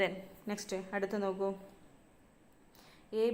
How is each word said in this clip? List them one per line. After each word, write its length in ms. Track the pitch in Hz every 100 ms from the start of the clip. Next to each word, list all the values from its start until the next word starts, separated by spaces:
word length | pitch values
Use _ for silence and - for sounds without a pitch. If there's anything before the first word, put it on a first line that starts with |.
Then 120 | 180 185 - - 214
നെക്സ്റ്റ് 260 | 208 - 190 190 202
അടുത്ത് 200 | 190 208
നോക്കൂ, 260 | 190 185 196 190 - - - - - - - - - - - - - - - 214
എ 20 | 226